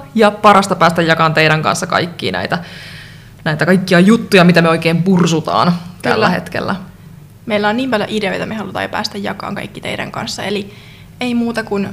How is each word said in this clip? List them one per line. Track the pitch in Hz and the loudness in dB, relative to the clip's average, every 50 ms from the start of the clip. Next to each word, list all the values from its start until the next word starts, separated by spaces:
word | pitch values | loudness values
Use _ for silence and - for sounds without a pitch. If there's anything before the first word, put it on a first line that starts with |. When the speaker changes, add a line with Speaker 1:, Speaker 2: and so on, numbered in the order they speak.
| - - - | -6 -6 0
Speaker 1:
ja | 220 214 208 | 2 2 2
parasta | 208 - - 208 196 190 196 196 185 | 2 4 4 6 6 6 4 2 0
päästä | 170 165 175 175 175 170 | 2 2 2 2 2 2
jakamaan | 160 165 160 160 156 156 | 2 2 2 2 2 2
teidän | 156 156 156 156 160 147 | 2 4 4 2 2 2
kanssa | 107 - - 185 | -2 -2 -2 -4
kaikkia | 175 - 101 151 175 170 - - 95 92 | -2 0 -2 -2 -2 -6 -6 -6 -4 -4
näitä, | 90 95 - - 175 170 - - - - - - - - - - - - - - - - | -4 -4 -4 -4 -6 -6 -10 -16 -18 -18 -18 -18 -18 -20 -20 -20 -20 -20 -20 -20 -8 -4
näitä | 165 151 151 156 | -4 -2 0 2
kaikkia | 170 185 185 180 - 185 175 | 2 2 2 2 4 4 6
juttuja, | 185 202 233 226 - - 202 185 170 | 6 6 6 4 2 2 4 6 6
mitä | 175 175 170 170 | 6 6 6 4
me | 165 | 4
oikein | 165 160 165 160 165 160 170 | 2 2 0 0 0 2 2
pursutaan | 190 190 175 175 156 165 156 - - 87 107 131 175 | 2 2 2 2 2 0 -2 -2 0 0 2 2 2
Speaker 2:
Kyllä. | 175 - - - - - - | 0 -2 -4 -12 -16 -8 -4
Speaker 1:
tällä | - - - - 214 | -2 0 2 2 0
hetkellä. | 208 - - - - - - - 196 - - - - - - - - - - - - - - 226 | 0 -2 -6 -8 -8 -8 -6 -4 -6 -8 -8 -16 -20 -20 -20 -20 -20 -20 -20 -20 -20 -18 -8 -4
Speaker 2:
Meillä | 214 202 208 208 | -2 0 0 0
on | 214 | 0
niin | 247 269 262 | -2 -2 -2
paljon | 233 208 202 - | -2 -2 -2 -2
ideoita, | 214 214 202 190 185 180 180 | -4 -4 -2 -2 -4 -4 -6
me | - 220 | -6 -8
halutaan | 214 190 190 - - - | -8 -8 -8 -6 -6 -6
jo | 196 | -4
päästä | - 175 208 - - 202 | -6 -6 -6 -6 -8 -8
jakamaan | 202 196 196 196 - - 196 | -8 -8 -8 -8 -8 -8 -8
kaikki | - - - - - | -8 -10 -10 -12 -12
teidän | - - - - - - - | -10 -10 -8 -8 -8 -10 -8
kanssa, | - 220 - - 240 - | -10 -10 -10 -10 -8 -6
eli | 196 208 196 202 - - - - - - - - - - - | -6 -6 -6 -6 -10 -16 -20 -20 -20 -20 -20 -20 -20 -12 -8
ei | 247 247 240 | -6 -4 -2
muuta | 240 233 233 226 220 220 | -2 -2 -2 -4 -6 -6
kuin | - 202 202 196 - | -4 -4 -4 -4 -6